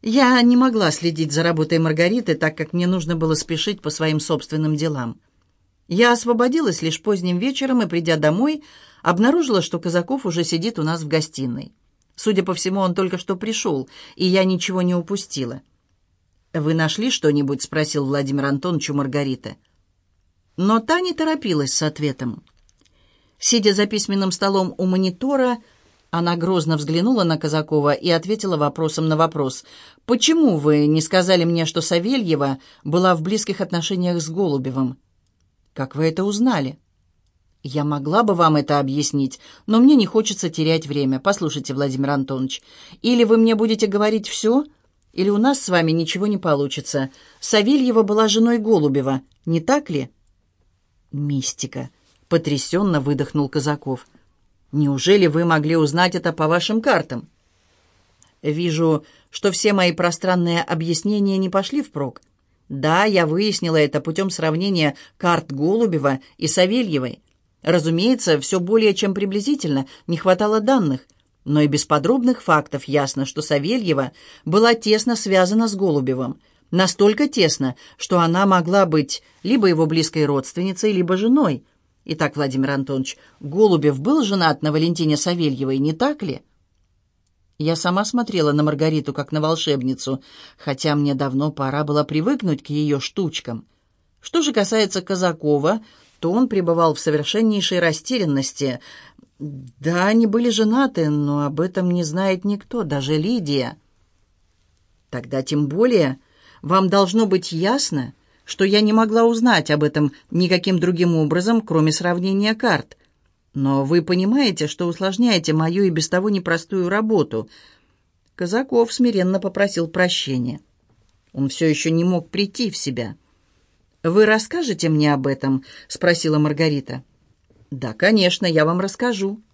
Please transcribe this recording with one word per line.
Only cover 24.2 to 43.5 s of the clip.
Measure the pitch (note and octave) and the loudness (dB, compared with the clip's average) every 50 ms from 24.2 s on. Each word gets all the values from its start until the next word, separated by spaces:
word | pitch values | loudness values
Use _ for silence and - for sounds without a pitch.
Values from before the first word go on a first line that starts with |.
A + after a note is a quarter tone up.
| G3 F#3+ F3+ | 0 -2 -2
столом | - G3+ G3 G3 G3 F#3+ F#3 F#3 - | 0 -2 0 2 2 0 -2 -2 -2
у | F#3+ | -2
монитора, | F#3 F#3 F#3 F#3+ F#3 F3 - - C4 C#4+ C4+ B3+ B3 A#3+ A#3 - _ _ _ _ _ _ _ _ _ | 0 2 2 0 0 -2 -4 -4 -2 0 2 2 0 0 -4 -8 _ _ _ _ _ _ _ _ _
она | - E3+ E3+ E3+ F3 | -4 -2 0 0 0
грозно | F3 E3 F3 F#3+ F3+ D3+ D#3 D#3+ | 0 0 0 0 0 2 0 -2
взглянула | D3+ D3 D3 D#3+ E3+ F3+ A#3 C4 A3+ F#3 | -2 -2 -2 -2 0 2 2 2 2 2
на | E3+ D#3+ | 2 0
Казакова | D#3 - D#3 D3+ D#3 D#3 D#3 D#3 D3+ C#3+ D3 C#3+ | 0 -2 -2 -2 -2 -2 0 0 2 2 2 0
и | - - F3 | 0 0 0
ответила | E3 E3 E3 F3+ G#3+ A3 G#3+ G3 F3 | 0 0 0 -2 -4 -2 -2 -2 0
вопросом | D3+ D3 D3 C#3+ - E3 D#3 D#3 - D#3+ D#3+ | 0 0 -2 -2 -2 -4 -4 -2 -2 0 0
на | D#3 | 2
вопрос. | D3+ E3 E3 D#3+ D3+ C#3+ C3 C3 - - - - - - - - _ _ | 2 2 0 0 -2 -4 -4 -4 -8 -16 -18 -20 -20 -20 -20 -20 _ _
"Почему | - A#3+ B3 - - D#4+ E4+ D#4+ C4 F#3 | -2 -2 0 2 2 2 4 4 4 2
вы | D3+ C#3 D3+ D3+ D3 D3 | 2 2 2 4 4 4
не | D3 D3+ D#3+ | 4 2 2
сказали | D#3 - - F#3 F3+ F3+ F#3+ F3 E3+ | 0 2 0 0 2 4 2 2 2
мне, | D#3+ E3+ E3+ E3 | 2 0 0 -2
что | D#3 - E3+ | -2 -2 -4
Савельева | D#3+ - F3+ E3+ E3+ A3 C4+ C4+ A3 E3+ D#3+ C#3 C#3+ C#3 C3+ C3+ _ - - _ _ | -4 0 -2 0 0 0 -2 -2 0 0 0 0 0 -2 -2 -4 _ -20 -20 _ _
была | D3 D3 F3+ F#3 F#3 F3+ | -2 0 2 4 4 2
в | D#3+ D#3 | 2 0
близких | F#3 G#3+ G#3+ G#3+ - F#3+ - | -2 -2 -2 -2 -4 -4 -6
отношениях | G3 F3 - E3+ D#3+ - G3 F3+ F3+ F3+ F3 E3+ | -6 -4 -4 -4 -4 -4 -4 -2 -2 -2 -2 -2
с | D#3 D3+ | -4 -6
Голубевым?" | D#3+ F3+ G3+ E3+ C#3+ C#3 B2+ C3+ B2+ C3+ C3 B2+ B2+ _ _ _ _ _ _ _ _ _ _ _ _ _ _ _ _ | -4 -2 -2 0 0 -2 -4 -4 -4 -2 -4 -4 -4 _ _ _ _ _ _ _ _ _ _ _ _ _ _ _ _
"Как | - C3+ C3 - | -10 -10 -8 -4
вы | C#3 D#3+ | -2 -2
это | E3 D#3+ F3 F#3 | -2 0 0 -2
узнали?" | G3+ G#3 G3+ A#3+ C4 A#3+ E3 C3+ B2+ - _ _ _ _ _ _ _ _ _ _ _ _ _ _ _ _ _ _ | -2 0 0 0 2 2 0 -2 -4 -6 _ _ _ _ _ _ _ _ _ _ _ _ _ _ _ _ _ _
"Я | C#3 B2+ D3+ C#3+ | -8 -4 -4 -2
могла | D3+ D3 C#3+ C3+ D3 E3 G#3+ A#3 | -2 -2 -4 -4 -2 0 0 2
бы | G#3+ G3 | 2 2
вам | F3 E3+ D#3+ D#3 | 4 4 4 4
это | D3 C#3+ - D3+ C#3+ | 2 2 2 0 0
объяснить, | C#3 C3+ C3+ D3 D3 - - C#3+ C#3 C3 - - - - - - _ | 0 0 -2 -2 -4 -2 -2 -2 -2 -2 -4 -10 -20 -20 -20 -18 _
но | - G#3+ A3+ | 0 4 6
мне | B3 C4+ D4+ | 6 8 8
не | C4 G#3 | 6 4
хочется | - - A3 A3 A3 - - - E3+ | 2 0 -2 -2 0 -4 -4 -6 -6
терять | D#3 - D#3+ D#3 D#3+ D#3+ D#3+ | -2 -2 0 0 0 0 -2
время. | C#3 C#3+ D3 C#3 C3 C3 C3+ | -4 -2 -2 0 0 0 0
Послушайте, | C3+ G3 G3+ G3+ F3+ D3+ - D3 B2 - C3 | 0 -2 -2 0 -2 -4 -4 -6 -8 -8 -4
Владимир | C3+ C#3+ C#3 C3 C3 C#3 C#3 | -4 -4 -4 -2 -2 -2 -2
Антонович, | C#3+ C#3 C3+ C3+ C3+ C3 C3 C3 - - _ _ - - - - - _ - | -2 -2 -2 -4 -4 -6 -4 -6 -6 -10 _ _ -20 -20 -20 -20 -20 _ 0
или | A3 B3 A#3+ A#3+ | 0 4 4 4
вы | G#3 A3 | 4 6
мне | A3 A3+ A3+ | 4 6 4